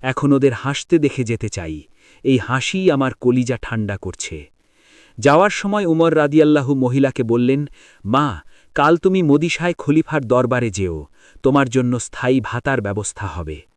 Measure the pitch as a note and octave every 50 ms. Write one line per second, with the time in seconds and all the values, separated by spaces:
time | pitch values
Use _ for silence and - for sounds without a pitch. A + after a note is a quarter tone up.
0 | - C3 B2+ - - C#3+ C#3+ C3+ C3 C#3 A#2+ G#2 - C3 C#3+ - - _ - E3
1 | D3 C#3 - - B2+ G#2+ A#2 A2 - G#2+ - - F2 D#2+ D#2+ D2+ D2 _ _ _
2 | _ _ _ _ _ B2+ C3+ A#2+ G#2 - B2 C3 B2 - - F#3+ F#3+ F#3 D3+ C3+
3 | C3+ C3 A#2+ _ - B2 B2 B2+ B2 A#2 B2+ A2+ - - - A2 G#2+ G2+ G2+ G2
4 | - F#2 F2+ - - - - D#2 D2+ _ _ _ _ _ _ _ _ _ _ _
5 | _ _ _ - A2 C3+ C#3+ D#3+ F#3+ G#3 G3 - - G3+ G3+ G#3 G3+ F3 D#3+ D#3+
6 | E3 E3 D#3+ D#3+ D3 D3 C#3+ D#3 D3+ D3+ D3+ D3 C3+ B2+ C#3+ C3+ C3 B2 B2 C#3
7 | C#3 C3+ B2 - B2 A2 A#2 A#2+ B2 B2 C3+ C#3 D3 C#3 - _ - _ _ _
8 | _ G2 A2+ C3+ D3+ C#3+ G#2 D#2+ - - - _ _ _ _ - C#3+ D3 E3 E3+
9 | - F#3+ F#3 F#3+ F3 D3+ C#3 D3+ D#3 F3 - - D#3+ F3 F3 _ - - C#3+ D#3
10 | D#3+ - - D3+ C3+ A2 B2 B2 B2+ A#2 B2+ B2 A#2+ A#2 F#2+ G2+ G2 F2+ E2 D#2
11 | D2 - _ _ _ _ _ - _ C3+ C3 C#3+ C#3 B2 A2+ C3 B2+ B2 B2 A#2+
12 | - - - - - B2+ C3 C3+ A2+ - A#2 A#2+ - C#3+ C3+ C3 G#2+ G2+ G2+ G#2
13 | G#2 - - - G#2+ G2 F2 F2 E2+ D2+ D#2 D2+ - _ _